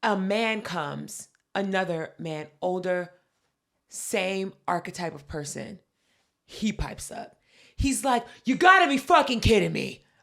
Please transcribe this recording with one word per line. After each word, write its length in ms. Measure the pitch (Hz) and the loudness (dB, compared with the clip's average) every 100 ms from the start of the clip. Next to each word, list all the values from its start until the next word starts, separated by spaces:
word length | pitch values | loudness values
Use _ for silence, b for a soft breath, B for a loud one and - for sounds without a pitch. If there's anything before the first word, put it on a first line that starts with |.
A 140 | 226 202 | 0 0
man 440 | 190 208 226 220 | 0 0 0 -2
comes, 680 | - 170 147 143 147 - - _ _ | -4 -6 -6 -8 -10 -14 -16 _ _
another 600 | - 196 190 185 165 160 - | -6 -2 -2 -2 -4 -6 -10
man, 300 | 165 156 151 _ | -10 -8 -10 _
older, 500 | 180 180 180 180 175 - _ _ _ _ _ _ _ | -4 -4 -2 -4 -4 -12 _ _ _ _ _ _ _
same 640 | - - 220 185 190 190 - - | -14 -6 -4 -2 -4 -6 -8 -4
archetype 460 | 175 170 175 175 | -4 -4 -8 -8
of 140 | 156 - | -8 -12
person. 520 | 160 147 - 139 190 _ _ _ _ _ _ _ | -10 -8 -10 -12 -16 _ _ _ _ _ _ _
He 260 | - 220 | -6 -6
pipes 400 | 208 - - - | -4 -8 -8 -14
up. 260 | - - _ b b b b | -14 -14 _ b b b b
He's 280 | 277 262 | 0 0
like, 220 | 269 247 233 B - | 2 0 -2 B -2
You 100 | 262 | 4
gotta 320 | 349 381 339 | 8 8 6
be 100 | 269 | 2
fucking 440 | - 339 285 240 | 6 6 6 2
kidding 300 | 214 220 170 | 4 4 4
me, 320 | 160 196 202 _ _ | -2 -6 -10 _ _